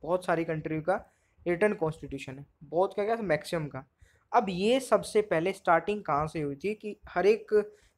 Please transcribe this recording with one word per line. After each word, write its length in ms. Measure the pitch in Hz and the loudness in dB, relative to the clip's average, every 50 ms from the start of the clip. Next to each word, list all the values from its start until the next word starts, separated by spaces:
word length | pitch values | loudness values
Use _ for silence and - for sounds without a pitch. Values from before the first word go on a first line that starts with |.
बहुत 220 | - 156 180 180 180 | -4 -2 -2 -2 0
सारी 200 | 185 170 165 165 | 0 0 0 0
कंट्री 360 | 165 160 156 - 160 156 156 | -2 -4 -6 -4 -4 -6 -2
का 320 | 156 180 190 233 - _ _ _ _ _ _ _ - | 0 -2 -2 -2 -4 _ _ _ _ _ _ _ -4
रिटन 280 | 175 175 170 214 208 196 | -4 0 2 2 2 2
कॉन्स्टिट्यूशन 640 | - 160 156 151 - 147 127 135 135 - 135 131 139 | 0 -2 -4 -4 -6 -10 -10 -10 -10 -10 -12 -12 -14
है, 80 | 143 - _ _ 151 | -16 -20 _ _ -14
बहुत 300 | 143 156 175 190 196 - | -4 0 0 0 2 0
क्या, 100 | 208 202 | -2 -2
क्या, 120 | 214 226 | -2 -2
मैक्सिमम 520 | 226 208 175 151 151 - - 180 165 151 135 | -2 0 0 0 0 0 -4 -4 -4 -4 -6
का। 160 | - 131 - _ _ _ _ _ _ _ _ _ | -8 -12 -14 _ _ _ _ _ _ _ _ _
अब 140 | - 240 214 196 | 2 2 2 2
ये 320 | 180 175 196 220 254 269 | -2 0 2 2 2 2
सबसे 420 | 262 - 226 196 - - - 214 | 4 2 2 2 2 0 0 0
पहले 300 | 208 208 180 160 165 190 | 2 2 0 0 0 0
स्टार्टिंग 520 | 190 - - 180 170 165 - 208 208 208 - | -4 0 2 4 4 4 4 0 -4 -4 -2
कहाँ 220 | - 147 143 156 | -2 0 0 0
से 140 | 156 - 165 | -2 -4 -4
हुई 160 | 147 143 139 | -4 -4 -6
थी 180 | 143 - 202 214 | -6 -6 -6 -6
कि 220 | - - 208 202 - - - | -6 -8 -12 -12 -12 -16 -6
हर 180 | - - - | -2 4 4
एक 500 | - 226 214 214 - 214 208 208 208 - _ _ _ _ | 4 4 4 0 2 2 2 2 2 -8 _ _ _ _